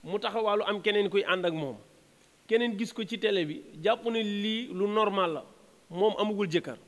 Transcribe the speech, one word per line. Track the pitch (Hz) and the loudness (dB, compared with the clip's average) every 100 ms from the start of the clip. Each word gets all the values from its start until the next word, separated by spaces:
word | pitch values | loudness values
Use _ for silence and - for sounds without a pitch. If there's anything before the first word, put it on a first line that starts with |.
mu | 151 202 | -6 -4
taxawaalu | 226 220 220 208 | -4 -2 0 2
am | - 208 | 0 0
keneen | 208 208 202 | 2 2 2
kuy | 196 | 0
ànd | - 185 | 2 2
ak | 180 | 0
moom, | 160 143 107 - - _ _ _ _ - | -2 -6 -10 -18 -20 _ _ _ _ 0
keneen | 226 240 202 | 2 2 -2
gis | 226 | -6
ko | - | -6
ci | 208 226 | -6 -2
télé | 214 196 | 0 2
bi | 156 165 - 151 | 0 -4 -12 -2
jàpp | 175 240 233 | 0 2 0
ne | 226 | 0
lii | 214 202 208 220 254 | 0 -2 -2 -2 -4
lu | 180 202 | -2 0
normal | 214 214 196 180 | 4 2 4 0
la, | 151 - - - - _ | -2 -10 -20 -20 -20 _
moom | 170 214 - | 2 2 2
amagul | 208 208 196 | -2 0 0
jëkkër | 165 147 113 | 0 -2 -12